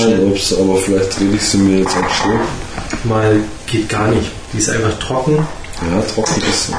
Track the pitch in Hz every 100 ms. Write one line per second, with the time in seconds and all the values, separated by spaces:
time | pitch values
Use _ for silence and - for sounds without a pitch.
0 | 113 98 98 98 - - 95 95 98 95
1 | 95 - 98 104 - 104 98 95 90 92
2 | 92 - 98 113 117 - - - - -
3 | 117 110 107 107 107 - - 117 104 107
4 | 110 110 - - - 104 104 113 110 104
5 | - 131 - 151 156 - - - 85 92
6 | 110 - - - - - -